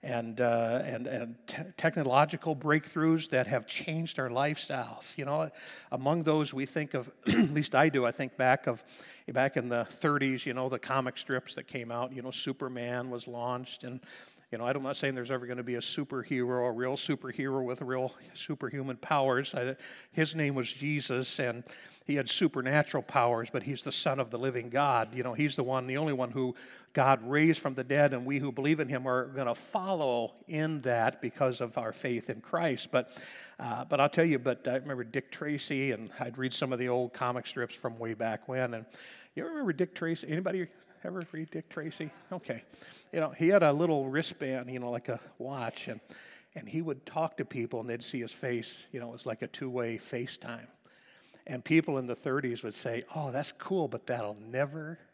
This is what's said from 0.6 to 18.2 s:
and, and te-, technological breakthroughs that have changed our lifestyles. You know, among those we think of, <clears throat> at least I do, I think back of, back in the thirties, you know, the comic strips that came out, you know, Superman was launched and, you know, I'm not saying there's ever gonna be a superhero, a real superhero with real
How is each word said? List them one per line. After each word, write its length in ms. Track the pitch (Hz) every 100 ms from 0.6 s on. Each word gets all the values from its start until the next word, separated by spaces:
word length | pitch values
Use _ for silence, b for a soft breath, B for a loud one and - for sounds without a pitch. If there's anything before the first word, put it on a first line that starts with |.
| 113 123
and, 220 | 127 117 127
and 280 | 127 117 117 -
te-, 140 | - 156 -
technological 760 | 165 165 135 131 151 - 170
breakthroughs 760 | 143 151 151 - 165 160 160 156
that 180 | 131 110
have 180 | 127 110
changed 540 | - - 160 160 -
our 80 | 131
lifestyles. 880 | 120 143 151 - 135 113 - - -
You 60 |
know, 260 | 139 151 160 B B B B
among 320 | 127 135 165
those 320 | 160 156 147
we 120 | 131 135
think 280 | 160 147
of, 160 | 135 120 -
<clears throat> 80 | -
at 260 | 226 180
least 220 | 147 147
I 140 | 131 156
do, 180 | 139 120
I 60 |
think 240 | - 131 -
back 320 | 127 131 -
of, 160 | 117 - B B B -
back 280 | 127 139 135
in 120 | 123
the 160 | 120 113
thirties, 600 | - 160 147 135 127 143
you 80 |
know, 140 | 123 127
the 100 | 127
comic 400 | - 135 127 -
strips 360 | - 127 - -
that 100 | -
came 240 | 131 117
out, 220 | 117 127
you 100 | 135
know, 80 | 127
Superman 800 | - - 131 131 127 120 123 127
was 160 | 120 120
launched 560 | 120 120 123 127 -
and, 180 | 127 127 B B B B B
you 60 | 113
know, 80 | 120
I'm 160 | 139
not 120 | 135 139
saying 200 | 139 131
there's 160 | 120
ever 140 | 131 123
gonna 180 | 123
be 100 | 123
a 60 | 120
superhero, 880 | - - 139 135 117 131 123 127 123
a 20 |
real 260 | 117 127 143
superhero 680 | - 139 131 117 135 135
with 180 | 127 123
real 320 | 127 131 127 -